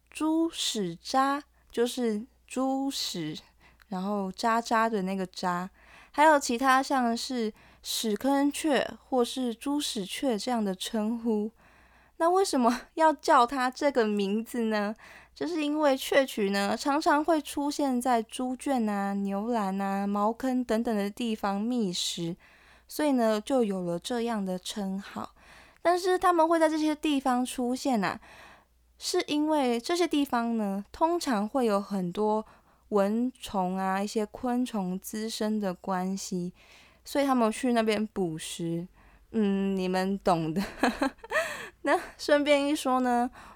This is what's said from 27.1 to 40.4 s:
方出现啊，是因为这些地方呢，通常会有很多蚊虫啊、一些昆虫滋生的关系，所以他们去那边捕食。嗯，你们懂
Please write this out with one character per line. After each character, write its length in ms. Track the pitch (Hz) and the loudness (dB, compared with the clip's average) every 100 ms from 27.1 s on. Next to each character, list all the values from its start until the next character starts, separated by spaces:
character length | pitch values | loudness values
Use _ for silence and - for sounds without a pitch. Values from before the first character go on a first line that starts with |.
| 277 | 0
方 240 | 269 247 | 2 0
出 320 | 254 - 240 254 | -2 -2 -2 -2
现 260 | 285 233 | 0 0
啊， 160 | 180 - - - - - _ _ _ - | 0 -4 -10 -20 -20 -20 _ _ _ -12
是 200 | - 359 | -4 -2
因 240 | - 294 302 | 0 0 2
为 320 | 302 254 233 | 2 2 0
这 180 | - 349 | 0 0
些 100 | 339 | 0
地 160 | 294 | 0
方 320 | 277 240 233 226 | 0 -2 -2 -2
呢， 300 | 202 196 - | -2 -4 -8
通 280 | - 330 349 | 0 0 2
常 300 | 294 214 214 | 0 0 0
会 160 | 277 233 | 0 2
有 160 | 202 | 2
很 300 | 202 202 175 | 0 -4 -2
多 340 | 175 214 214 220 - _ _ - | -2 0 0 -4 -16 _ _ -2
蚊 400 | 208 196 226 247 - | 2 2 0 -2 -6
虫 340 | - 196 180 190 | -6 -2 -2 -2
啊、 260 | 190 190 | -2 -2
一 60 | 208 | -2
些 160 | 226 208 | -2 -4
昆 360 | - 254 247 | -4 -2 -2
虫 340 | 254 214 185 185 | -2 -2 -4 -4
滋 300 | - 220 220 | -8 -8 -6
生 320 | - 214 214 | -2 -2 0
的 140 | 202 | -2
关 420 | 180 - 185 185 196 | -4 -4 -2 -2 -4
系， 380 | - 180 175 - - - - _ | -4 -4 -6 -10 -20 -20 -20 _
所 160 | - 294 | -2 2
以 60 | 277 | 4
他 80 | |
们 180 | 254 220 | 4 2
去 220 | 220 254 | 0 0
那 80 | 233 | 2
边 240 | 220 208 214 | 2 0 -2
捕 320 | - 180 160 | -2 -4 -4
食。 500 | - - 170 170 180 _ - - _ | -8 -6 -4 -4 -8 _ -20 -20 _
嗯， 440 | 220 202 196 196 190 | 0 2 2 0 0
你 140 | 185 | 0
们 280 | 185 190 196 | 0 0 0
懂 340 | - 165 | 2 2